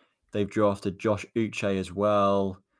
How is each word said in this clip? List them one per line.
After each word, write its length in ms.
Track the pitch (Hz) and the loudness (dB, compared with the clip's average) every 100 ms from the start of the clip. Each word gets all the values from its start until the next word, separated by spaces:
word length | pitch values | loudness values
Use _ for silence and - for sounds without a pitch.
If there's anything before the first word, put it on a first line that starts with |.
| _ _ _ | _ _ _
They've 180 | 104 98 | -4 -2
drafted 520 | 107 104 98 101 90 | 2 2 2 -4 -2
Josh 260 | 113 104 - | 0 -2 -2
Uche 420 | 117 110 - 101 95 | -4 -4 -2 -2 -2
as 140 | 92 | -4
well. 680 | 90 104 104 101 101 98 92 _ _ | -2 0 2 4 2 0 -6 _ _